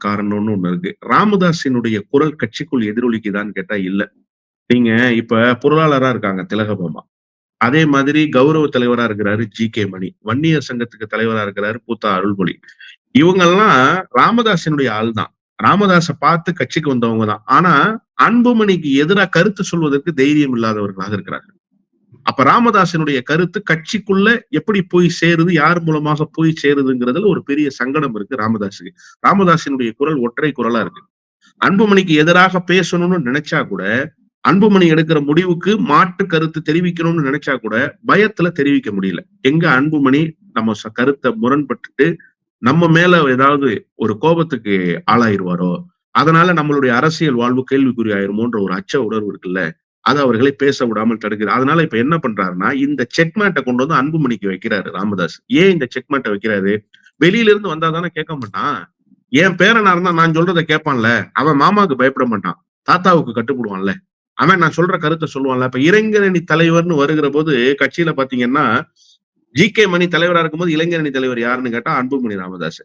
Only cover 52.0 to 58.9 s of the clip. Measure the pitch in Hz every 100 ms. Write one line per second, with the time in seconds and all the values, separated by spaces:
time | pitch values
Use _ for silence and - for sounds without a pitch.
52 | 131 165 139 104 95 90 101 135 139 143
53 | 120 - 165 185 202 151 123 123 135 156
54 | 135 160 135 110 98 95 113 107 87 90
55 | 104 98 85 - - 131 196 175 127 -
56 | - 143 120 101 107 101 98 104 - _
57 | _ _ 160 220 226 208 208 160 160 160
58 | 175 156 151 151 110 92 131 120 85